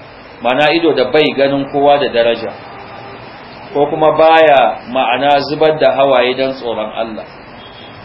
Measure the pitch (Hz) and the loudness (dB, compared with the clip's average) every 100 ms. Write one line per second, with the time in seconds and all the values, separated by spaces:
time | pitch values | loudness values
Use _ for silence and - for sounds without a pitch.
0 | - - - - 117 131 151 170 165 127 | -20 -20 -20 -8 -4 0 0 2 0 0
1 | 120 156 147 123 139 139 139 143 143 143 | 0 2 0 0 0 -2 -4 0 2 2
2 | 123 117 117 113 110 - - - - - | 0 0 0 -2 -6 -12 -18 -20 -20 -20
3 | - - - - - - - 143 147 156 | -18 -20 -20 -20 -20 -20 -10 -2 -2 0
4 | 156 143 160 165 156 139 113 - - 127 | 0 4 4 6 6 4 2 -2 -6 -4
5 | 120 127 139 143 131 147 156 151 135 127 | -2 0 2 0 0 0 0 2 0 2
6 | 139 127 123 127 135 131 120 107 107 110 | 2 2 0 -2 -4 -6 -8 -6 -8 -8
7 | 113 107 - - - - - - - - | -8 -10 -14 -18 -20 -20 -20 -20 -20 -20